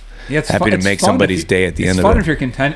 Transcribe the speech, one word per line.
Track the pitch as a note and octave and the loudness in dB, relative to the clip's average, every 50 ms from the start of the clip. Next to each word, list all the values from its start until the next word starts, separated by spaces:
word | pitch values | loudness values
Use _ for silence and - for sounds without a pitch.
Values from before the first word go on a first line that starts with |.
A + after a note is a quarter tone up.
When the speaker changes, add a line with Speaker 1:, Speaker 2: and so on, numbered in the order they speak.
| - - - - - - | -16 -18 -18 -16 -10 -4
Speaker 1:
Yeah, | C3+ D3+ | -4 -4
it's | D3 - | -2 -2
Speaker 2:
happy | E3+ - - | -4 -2 0
Speaker 1:
fun, | A3 | 0
Speaker 2:
to | G3 F3+ | 0 2
Speaker 1:
it's | F#2 | 0
Speaker 2:
make | G2+ G2+ - | 0 0 2
Speaker 1:
fun | - F#3+ | 2 0
if | - | 2
Speaker 2:
somebody's | - G2+ - - E2 D#2+ | 2 2 2 2 -2 0
Speaker 1:
you, | - | 0
Speaker 2:
day | F#2+ F#2 F#2 | 2 2 2
at | F2 - - | 0 0 -2
the | F#2+ | 0
Speaker 1:
it's | F#2 | 0
Speaker 2:
end | F#2 F#2 | 2 2
Speaker 1:
fun | F2 G3+ | 4 4
Speaker 2:
of | A#3 A#3 | 4 4
it. | |
Speaker 1:
if | F#3+ D#3+ | 2 0
you're | D3 | -2
content, | - C#3+ B2+ - - C3+ C#3+ - | -2 -4 -6 -2 -2 -2 -2 -2